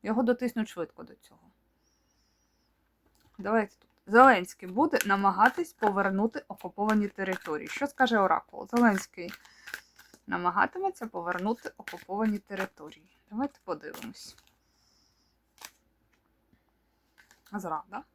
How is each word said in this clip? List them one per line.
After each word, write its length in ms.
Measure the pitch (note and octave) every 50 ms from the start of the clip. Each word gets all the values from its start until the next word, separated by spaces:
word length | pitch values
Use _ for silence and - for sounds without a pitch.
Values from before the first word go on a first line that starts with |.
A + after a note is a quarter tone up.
| -
Його 200 | G3+ A3 A3+ A#3+
дотиснуть 460 | A3+ B3 A#3+ B3+ A#3+ - A#3 A3 -
швидко 340 | - F3+ E3 D#3 _ - -
до 120 | - D3
цього. 360 | _ _ - - _ _ _ _ _ _ _ _ _ _ _ _ _ _ _ _ _ _ _ _ _ _ _ _ _ _ _ _ _ _ _ _ _ _ _ _ _ _ _ _ -
Давайте 380 | F#3+ G3 A3 A#3 G#3 G3+ -
тут. 120 | _ _ _ _ _ _
Зеленський 640 | - G3+ A#3 C4 C4+ A#3+ F#3+ F3+ - - _ - F3+
буде 300 | F#3 G#3+ D4 D#4 - - -
намагатись 680 | G3+ G3 G3 G3 G3 F#3+ F#3 G#3+ B3+ - - F4 - -
повернути 720 | _ A3+ G#3 G3 G3 G3 G3 F#3+ F#3+ G#3 A#3 - D4 - _
окуповані 600 | G3 - - F3+ - - G3+ G#3+ A3 G#3+ G#3 G3+
території. 600 | - - G3 F#3+ F#3 F3 - F3 D3+ D3+ D#3+ D#3
Що 180 | - - C#4
скаже 320 | C#4 - - C4 A#3+ A#3 G#3+
оракул? 500 | G3 F#3 E3 - - _ - - - - -
Зеленський 600 | A#3+ A#3+ A#3 G3+ F#3+ - - _ - F3 F3+ - - _ - - - - - - - - _ _ _ - _ - - _
намагатиметься 800 | - F#3 F3+ F3 F3+ F3+ G3 F#3 - - F4+ F#4+ G4 F#4 - A#3
повернути 680 | A3 - F3+ E3+ F3 F3+ F3+ F3+ G#3 A#3+ - - - -
окуповані 600 | _ - - - F3 - - F#3 G3+ A3+ A3 G#3 G3+
території. 800 | _ _ G3+ F#3+ F#3+ F#3+ _ - D#3 D3+ D3+ - D#3+ F#3+ _ _ _ _
Давайте 280 | G#3 A3 C4+ C#4+ _ _ _
подивимось. 720 | - E3+ D3+ - - - - - A3+ - - - - - - _ _ _ _ _ _ _ _ _ _ _ _ _ _ _ _ _ _ _ _ _ _ _ _ - - _ _ _ _ _ _ _ _ _ _ _ _ _ _ _ _ _ _ _ _ _ _ _ _ _ _ _ _ _ _ - _ - _ _ - -
Зрада. 500 | G#3 F3+ F3 D#3+ D#3 - _ G3 A3+ D#4 _ _